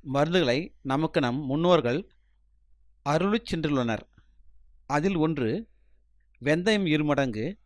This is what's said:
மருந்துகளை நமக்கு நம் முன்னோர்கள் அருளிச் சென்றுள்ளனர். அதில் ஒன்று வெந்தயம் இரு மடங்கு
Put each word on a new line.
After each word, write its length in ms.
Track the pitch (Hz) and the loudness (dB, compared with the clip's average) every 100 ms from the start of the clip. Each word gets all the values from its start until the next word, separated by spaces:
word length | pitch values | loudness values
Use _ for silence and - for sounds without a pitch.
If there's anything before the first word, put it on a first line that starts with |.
| 135 | -4
மருந்துகளை 520 | 135 151 180 147 127 175 - | 0 2 2 2 0 -2 -12
நமக்கு 360 | 135 135 160 175 | -4 -2 0 0
நம் 200 | 127 127 | 0 -2
முன்னோர்கள் 580 | 143 143 180 175 120 131 - _ _ _ _ _ _ - _ _ - | -4 0 4 4 4 -4 -6 _ _ _ _ _ _ -20 _ _ -2
அருளிச் 440 | 156 190 226 226 | 0 2 0 -2
சென்றுள்ளனர். 540 | 170 151 139 120 107 - - _ _ - - - - _ | -4 0 0 0 -4 -8 -20 _ _ -20 -20 -20 -20 _
அதில் 260 | 147 175 185 | -2 0 0
ஒன்று 340 | 156 147 117 156 226 _ _ _ _ _ _ _ | 0 0 -2 -2 -8 _ _ _ _ _ _ _
வெந்தயம் 440 | 127 160 185 214 185 | -2 0 2 0 2
இரு 180 | 151 | 0
மடங்கு 400 | 151 139 139 107 127 202 | 2 0 0 -4 -8 -8